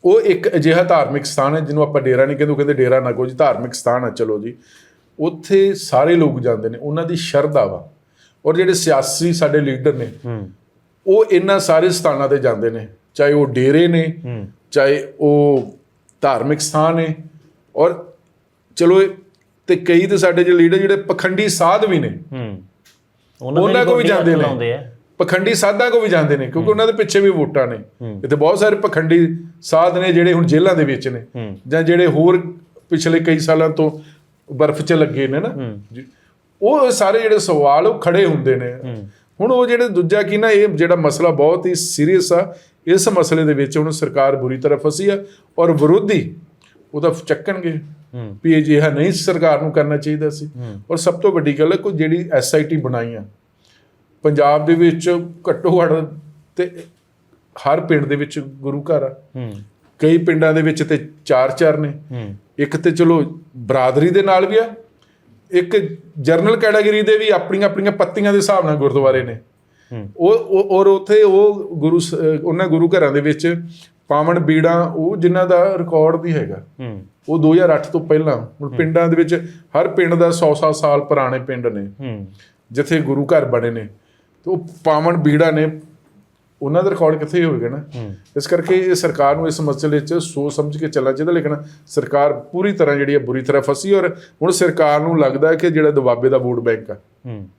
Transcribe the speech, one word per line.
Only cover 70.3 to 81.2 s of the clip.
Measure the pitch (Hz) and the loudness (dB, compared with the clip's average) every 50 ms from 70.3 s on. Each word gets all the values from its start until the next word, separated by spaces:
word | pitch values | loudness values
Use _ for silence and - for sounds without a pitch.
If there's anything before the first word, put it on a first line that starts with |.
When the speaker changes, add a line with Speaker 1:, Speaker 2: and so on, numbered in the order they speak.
| 220 | 2
Speaker 1:
ਉਹ, | 233 226 - 190 190 202 196 190 185 | 2 0 0 0 0 0 2 2 2
ਔਰ | 196 | 4
ਉੱਥੇ | 196 196 190 190 - 208 214 214 | 4 2 2 2 2 4 6 6
ਉਹ | 202 190 196 208 208 208 202 202 - 170 | 6 6 6 4 4 2 0 -8 -10 -8
ਗੁਰੂ | 160 143 160 170 175 | -2 0 0 0 0
ਸ-, | 170 - 170 | 0 -2 -4
ਅਹ, | 156 160 156 160 151 160 | -2 0 0 -2 0 -2
ਉਹਨਾਂ | 175 160 175 190 175 | -4 -2 -2 0 0
ਗੁਰੂ | 156 165 170 165 | 2 2 2 2
ਘਰਾਂ | 190 185 - - 139 | 2 2 2 2 0
ਦੇ | 147 | 0
ਵਿੱਚ | 143 151 151 151 165 170 170 170 170 - - - - _ _ _ _ _ | 0 0 -2 0 -2 -4 -4 -4 -8 -14 -18 -20 -20 _ _ _ _ _
ਪਾਵਨ | 143 147 151 165 175 175 | -2 0 0 0 0 0
ਬੀੜਾਂ | 160 143 156 156 160 170 165 170 175 170 | 0 0 2 2 2 2 2 0 -2 -2
ਉਹ | - 160 160 170 208 | -4 -4 -4 -4 -4
ਜਿਨ੍ਹਾਂ | 190 170 175 175 185 185 | 0 0 0 2 2 2
ਦਾ | 180 180 175 180 196 190 180 | 2 2 2 2 2 0 -2
ਰਿਕਾਰਡ | 170 170 165 160 156 160 165 165 156 | -4 -2 2 2 2 2 2 0 -2
ਨਹੀਂ | 175 160 | -2 -2
ਹੈਗਾ। | 147 113 - 98 98 - _ _ - | -2 -4 -6 -10 -14 -14 _ _ -14
Speaker 2:
ਹੂੰ। | 131 120 107 98 98 - _ _ _ - | -14 -12 -12 -14 -16 -20 _ _ _ -4
Speaker 1:
ਉਹ | 156 165 | -2 2
ਦੋ | 151 156 160 | 4 4 4
ਹਜ਼ਾਰ | 175 180 175 156 | 4 4 4 2
ਅੱਠ | 143 - | 0 -2
ਤੋਂ | - - 165 | -4 -6 -6
ਪਹਿਲਾਂ, | 170 160 156 151 156 156 135 | 0 0 0 2 2 0 -2
ਹੁਣ | 117 117 110 - _ 143 139 | -2 -6 -12 -14 _ -12 -10
Speaker 2:
ਹੂੰ। | - | -4
Speaker 1:
ਪਿੰਡਾਂ | - 165 160 165 170 170 165 | -4 -2 0 2 0 2 2
ਦੇ | 165 | 2
ਵਿੱਚ | 165 170 160 175 165 170 - - - - _ _ 143 | 2 2 2 0 -4 -4 -10 -18 -20 -20 _ _ -2
ਹਰ | 175 - | -2 0
ਪਿੰਡ | - - 180 165 170 | 0 0 0 2 2
ਦਾ | 165 170 170 | 2 2 2
ਸੌ, | 170 170 170 156 147 | 2 2 0 0 0
ਸੌ | 147 165 156 147 | 2 0 -2 -2
ਸਾਲ | 147 - 151 143 143 | 0 0 0 0 0
ਪੁਰਾਣੇ | 143 - 151 139 | 0 0 0 0